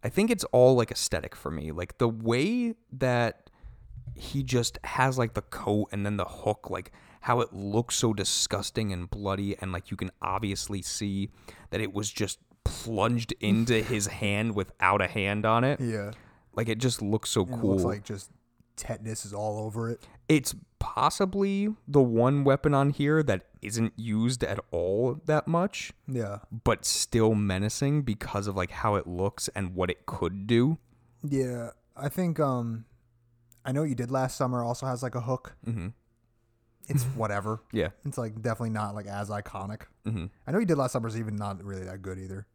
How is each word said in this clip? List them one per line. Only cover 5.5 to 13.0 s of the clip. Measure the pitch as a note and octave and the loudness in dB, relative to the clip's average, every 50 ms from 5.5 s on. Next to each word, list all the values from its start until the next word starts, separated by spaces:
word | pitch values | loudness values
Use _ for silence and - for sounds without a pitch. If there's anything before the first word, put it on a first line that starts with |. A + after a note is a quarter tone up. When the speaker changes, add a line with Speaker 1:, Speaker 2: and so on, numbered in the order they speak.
| - - - - G#2 G#2+ G#2 - - | -10 -6 -2 0 2 2 2 -2 -4
Speaker 1:
and | G2+ G2+ | -4 -4
then | G2+ G#2 | -2 -2
the | G2+ F2+ | -2 -4
hook, | - - - - A2 G#2 - - - | -6 -6 -4 -2 -2 -2 -2 -4 -8
like, | F#2+ F2+ F2+ - - - - - - - - | -8 -8 -8 -10 -18 -20 -20 -20 -20 -12 0
how | - B2 A#2+ | 0 2 2
it | A#2+ - - | 2 0 -4
looks | F#2 G2 G2+ G2+ A2+ A#2+ - - | -8 -6 0 0 0 0 0 0
so | - - A#2 A2 | 0 2 2 2
disgusting | G2+ G2 - - - - - - G2 G2 - - - A2 G2+ G2 | 2 0 0 0 0 0 0 -2 -2 -4 -4 -4 -2 -2 -2 -2
and | F2+ F2 F2 | -4 -6 -6
bloody, | - G#2 G2+ G2 G2 G2 G2+ G2+ G2 - | -8 -6 -2 -2 -2 -2 -2 -4 -4 -4
and, | - F#2+ F#2 | -6 -6 -6
like, | F2 F#2 - | -8 -8 -8
you | - | -8
can | F#2 - F#2 - _ - | -6 -6 -8 -8 _ -6
obviously | F2 F#2 G2 A2+ G2+ G2 F#2 - - G#2 G2 | -4 -2 -2 -2 -2 -4 -4 -6 -6 -6 -8
see | F2 - - - G#2+ G2+ G2 G2 G2 - - - - - - - - - | -6 -6 -6 -4 -4 -2 -2 -2 -4 -4 -8 -14 -20 -20 -20 -20 -16 -6
that | - G2+ | -4 -4
it | G#2+ G#2 G2 | -4 -2 -4
was | G2+ G#2 G2+ | -4 -4 -4
just | - - G#2+ F#2+ - - _ _ _ _ _ | -2 -4 -4 -4 -4 -10 _ _ _ _ _
plunged | - - - - A2+ A2+ G2+ | -4 -4 -4 -6 -4 0 2